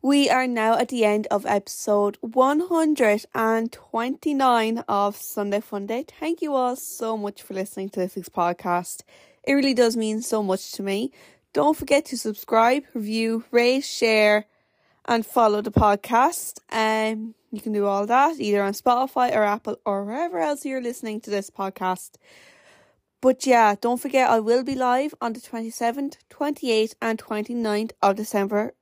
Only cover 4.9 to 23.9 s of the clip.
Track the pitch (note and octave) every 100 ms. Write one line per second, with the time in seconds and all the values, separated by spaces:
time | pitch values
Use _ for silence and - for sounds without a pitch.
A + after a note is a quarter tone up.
4.9 | G3+ G3+ G#3 - - G3+ G3+ - G#3 G3+
5.9 | A3+ E4 - D#4 E4+ D4+ C4+ B3+ B3+ -
6.9 | - A3+ A3 G3+ G3+ - F#3+ F#3+ - G3
7.9 | G3+ F#3 - F3+ - F3 F3+ F3+ F3 E3+
8.9 | - - - _ _ - C#4 C4+ B3 A#3
9.9 | A3+ A3 G#3+ A#3 A3 G3+ F#3 - - G3
10.9 | G3 C4 _ - _ _ - D4 D#4 C4+
11.9 | C#4+ D#4+ B3 A3 G#3 - A3+ A#3 C#4 C#4
12.9 | A#3+ G#3 A3 A3+ A3+ - A#3+ A#3+ C4 -
13.9 | - A#3 A3 G#3+ G#3 G#3+ _ _ _ _
14.9 | _ - A#3 G#3+ - A3 G#3 G#3+ - G#3+
15.9 | G3+ - A#3 C#4 F4 - - _ A3+ A3
16.9 | A3 A3 A3 A3+ - _ G#3+ - G#3 G3+
17.9 | G3 G#3 A#3+ C#4+ D#4 G#3 G3+ G3 G#3 -
18.9 | B3 C4 - B3 A3 G#3 G#3 - G#3 -
19.9 | G3 G3+ A#3+ E4+ F4+ D#4 D4 C#4+ C4 A#3+
20.9 | A#3+ A3+ G#3+ A3 G3+ G3 - G3 - F#3
21.9 | F#3 - _ _ - - _ _ _ _
22.9 | _ _ _ C4 B3+ C4+ A#3+ A3 G3+ A#3